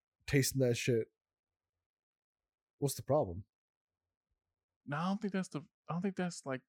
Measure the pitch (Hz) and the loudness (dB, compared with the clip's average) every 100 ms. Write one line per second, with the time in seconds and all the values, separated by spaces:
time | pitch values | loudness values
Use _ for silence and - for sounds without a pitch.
0 | _ _ - 143 131 131 123 120 - 117 | _ _ 0 2 2 2 2 2 2 2
1 | - _ _ _ _ _ _ _ _ _ | 0 _ _ _ _ _ _ _ _ _
2 | _ _ _ _ _ _ _ - 143 - | _ _ _ _ _ _ _ -4 -4 -2
3 | - 143 123 87 - _ _ _ _ _ | 0 2 0 -4 -12 _ _ _ _ _
4 | _ _ _ _ _ _ _ _ - 147 | _ _ _ _ _ _ _ _ -8 -2
5 | 175 196 208 190 180 156 151 _ - 165 | -2 0 -2 -2 -2 -6 -10 _ -6 -2
6 | 196 190 180 - - 131 | -2 -2 -4 -4 -6 -6